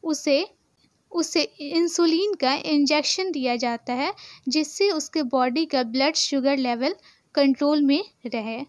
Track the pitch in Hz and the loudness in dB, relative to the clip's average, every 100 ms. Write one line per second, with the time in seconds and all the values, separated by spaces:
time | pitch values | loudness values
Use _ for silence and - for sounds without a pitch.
0 | 330 302 - 277 381 _ _ _ _ _ | -4 -4 0 0 0 _ _ _ _ _
1 | _ 339 330 339 294 _ 285 330 339 339 | _ -4 -2 0 -2 _ -4 0 0 2
2 | 339 330 403 392 254 277 - 294 277 302 | 2 2 0 0 -2 -2 0 2 4 2
3 | 294 - 381 294 254 240 247 233 - 247 | 0 -2 -2 -2 -2 -2 -2 -4 -6 -4
4 | 302 415 - - - 302 302 - 392 320 | -4 -6 -16 -12 -4 -2 -2 0 0 0
5 | 285 320 262 262 254 254 320 269 240 247 | -4 -4 -2 0 0 0 -2 -2 -2 0
6 | 277 311 - 277 262 277 247 240 262 403 | 0 0 -2 0 0 0 0 -2 -2 -4
7 | - _ _ - 277 269 285 302 277 285 | -12 _ _ 2 2 4 2 4 4 2
8 | 403 _ 240 233 214 226 | 0 _ -8 -6 -6 -8